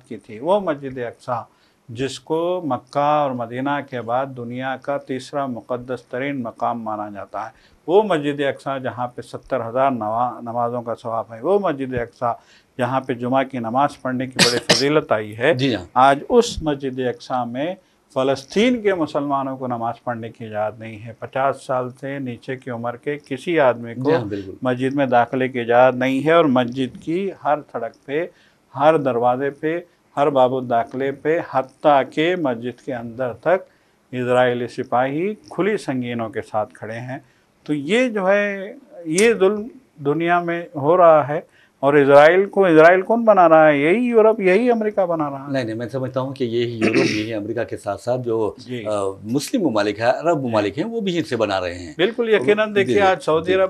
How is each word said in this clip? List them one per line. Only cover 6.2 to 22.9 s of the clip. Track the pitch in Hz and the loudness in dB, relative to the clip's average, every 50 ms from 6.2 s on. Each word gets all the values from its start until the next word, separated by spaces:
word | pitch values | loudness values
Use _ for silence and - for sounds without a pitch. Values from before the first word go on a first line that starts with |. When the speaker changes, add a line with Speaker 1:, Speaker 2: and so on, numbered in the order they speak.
| 135 143 143 131 | -6 -6 -6 -6
Speaker 1:
मकाम | 117 110 - - 120 117 120 117 | -8 -8 -6 -4 -4 -4 -4 -4
माना | 110 110 107 104 104 107 | -6 -8 -6 -6 -8 -10
जाता | 101 98 101 - - 101 110 | -10 -14 -14 -12 -10 -10 -10
है, | 113 - _ _ _ _ _ - | -10 -14 _ _ _ _ _ -4
वो | 147 175 208 214 | 2 2 2 4
मस्जिद | 196 170 151 143 147 143 143 | 4 0 -2 -2 -4 -4 -2
अक्सा | 143 135 123 - - 143 135 131 | -2 -4 -4 -4 -6 -8 -6 -6
जहाँ | 131 120 107 123 123 | -6 -8 -6 -6 -8
पे | 123 - 120 | -8 -8 -14
सत्तर | 113 - - 107 _ - 135 123 | -16 -14 -16 -14 _ -6 -4 -4
हज़ार | 113 113 117 131 135 139 | -4 -2 0 2 2 2
नवा-, | 127 113 107 107 110 117 123 123 110 120 120 | 0 -2 -4 -4 -2 -2 -2 -2 -4 -8 -10
नमाज़ों | 117 113 120 117 117 123 123 | -8 -4 -2 -2 -2 -4 -6
का | 113 117 110 | -6 -6 -8
सवाब | - - 113 113 113 104 110 | -8 -6 -6 -6 -6 -6 -8
है, | 117 110 | -12 -6
वो | 123 170 196 208 | -2 0 0 2
मस्जिद | 196 170 143 135 135 131 127 | 2 0 -2 -4 -6 -4 -4
अक्सा | 120 117 - _ - 127 117 110 - _ _ _ _ _ _ - - | -4 -6 -6 _ -4 -4 -4 -4 -4 _ _ _ _ _ _ -6 -4
जहाँ | 123 123 131 131 | -4 -2 -2 -2
पे | 127 - 127 | -2 -4 -6
जुमा | 113 123 123 131 135 131 | -4 -2 0 0 0 0
की | 131 135 123 | -2 -4 -6
नमाज़ | 113 110 120 131 143 143 - - - | -6 -2 0 0 0 0 -2 -6 -6
पढ़ने | 131 127 127 131 | -6 -4 -4 -6
की | 131 127 | -6 0
बड़ी | - - 120 123 117 | 0 2 2 2 0
फजीलत | - - - 113 135 143 151 156 147 - | 0 0 0 2 2 2 2 2 2 2
आई | 113 110 107 104 | -2 -2 -2 -6
है, | 104 113 123 156 165 | -6 0 2 2 2
Speaker 2:
जी | 123 139 135 110 | 2 2 0 0
हाँ। | 90 87 - - | -2 -4 -2 2
Speaker 1:
आज | 123 131 139 139 143 - - | 4 6 6 4 2 0 2
उस | 254 240 226 - - - 160 | 2 2 2 2 -4 -6 -4
मस्जिद | 151 143 139 143 131 127 131 | -4 -4 -4 -6 -8 -6 -4
अक्सा | 127 123 120 - - - 131 127 123 | -4 -4 -4 -6 -8 -6 -4 -4 -4
में | 117 120 131 151 175 185 - _ _ _ _ _ _ - | -4 -6 -6 -6 -6 -8 -10 _ _ _ _ _ _ -4
फ़लस्तीन | 135 131 139 135 131 - - - 190 226 254 247 233 | -2 0 0 0 -2 -4 -4 0 2 2 2 2 2
के | 202 202 190 | 0 0 0
मुसलमानों | 170 151 147 - 151 143 143 139 135 135 135 131 | 0 -2 -2 -2 -4 -2 -2 -2 -2 -4 -6 -8
को | 127 135 | -8 -6
नमाज़ | 123 120 117 113 120 117 - - | -6 -4 -4 -4 -6 -6 -6 -8
पढ़ने | 127 120 113 113 113 | -8 -8 -8 -10 -14
की | - - 117 | -14 -14 -14
इजाज़त | 107 107 104 107 107 110 110 | -10 -6 -4 -4 -4 -6 -10
नहीं | 110 113 110 | -16 -16 -16
है। | 104 117 117 110 - | -14 -16 -16 -16 -14
पचास | 120 - - 135 139 139 131 | -14 -8 -4 -2 -2 -2 -2
साल | - - - 131 127 127 123 | -4 -6 -4 -4 -4 -4 -6
से | 131 - 139 135 139 139 | -10 -12 -12 -10 -8 -8
नीचे | 135 123 117 113 - - 131 | -8 -10 -10 -12 -10 -12 -12
की | 127 - 131 | -12 -10 -10
उम्र | 120 117 117 120 | -10 -8 -6 -8